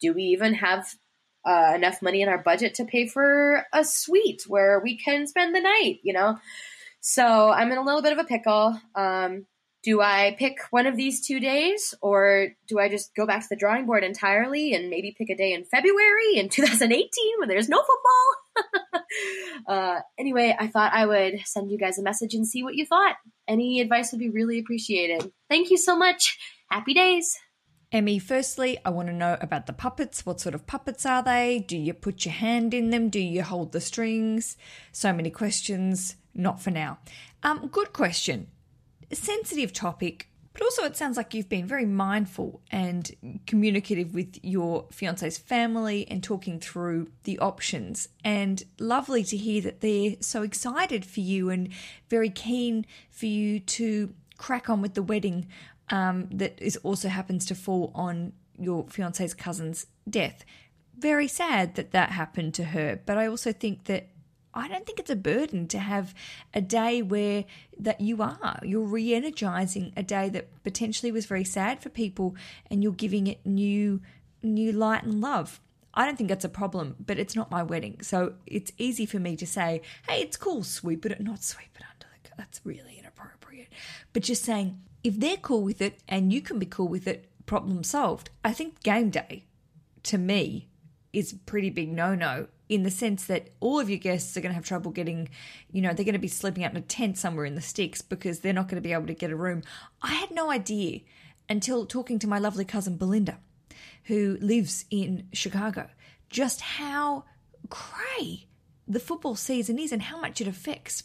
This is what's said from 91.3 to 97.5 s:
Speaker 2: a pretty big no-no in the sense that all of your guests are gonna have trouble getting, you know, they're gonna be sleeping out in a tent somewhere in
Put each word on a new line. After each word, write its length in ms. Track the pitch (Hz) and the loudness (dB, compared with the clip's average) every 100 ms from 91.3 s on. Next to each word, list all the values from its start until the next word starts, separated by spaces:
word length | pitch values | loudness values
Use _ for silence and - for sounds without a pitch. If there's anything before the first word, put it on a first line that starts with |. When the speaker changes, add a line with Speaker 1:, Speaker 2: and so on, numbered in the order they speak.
Speaker 2:
a 40 | 196 | -8
pretty 320 | - 208 196 | -8 -4 -4
big 220 | 175 160 | -4 -4
no-no 560 | 165 170 190 165 131 - _ - | -2 0 0 -2 -4 -8 _ -4
in 140 | 214 | 0
the 80 | 190 | 0
sense 360 | 185 233 196 - | -2 -2 -2 -2
that 220 | 185 - _ | -4 -4 _
all 180 | 226 294 | 0 0
of 100 | 226 | 0
your 80 | 196 | -2
guests 380 | 190 180 - 180 | -2 -2 -4 -6
are 60 | |
gonna 120 | 180 | -6
have 120 | 170 160 | -6 -6
trouble 260 | 180 175 | -6 -6
getting, 380 | 160 170 165 165 - - - - | -6 -6 -6 -8 -12 -20 -20 -8
you 100 | 190 | -2
know, 120 | 185 | 0
they're 100 | 175 202 | 0 0
gonna 140 | 202 | -2
be 80 | 185 | -2
sleeping 380 | - 196 185 170 | -4 -4 -4 -4
out 60 | |
in 60 | 175 | -6
a 40 | |
tent 360 | 170 - 226 185 | -8 -4 -4 -2
somewhere 280 | 180 165 | -4 -4
in 100 | 143 | -6